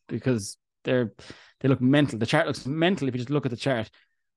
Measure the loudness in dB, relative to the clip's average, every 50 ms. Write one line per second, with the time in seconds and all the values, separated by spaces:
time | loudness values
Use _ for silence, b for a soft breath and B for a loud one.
0 | _ -8 -8 -4 0 0 0 0 -2 -8 -14 _ _ _ _ _ -4 0 0 0
1 | 0 -2 -6 B B B B B B B B B 2 2 2 4 4 4 4 4
2 | 4 2 0 -4 -2 0 2 2 2 0 -4 -6 -6 -6 -2 0 2 2 2 0
3 | -2 -4 -4 -4 -4 -2 -2 -2 -2 -2 -6 -4 -2 -2 -2 -2 -4 -8 b b
4 | b b b b b _ _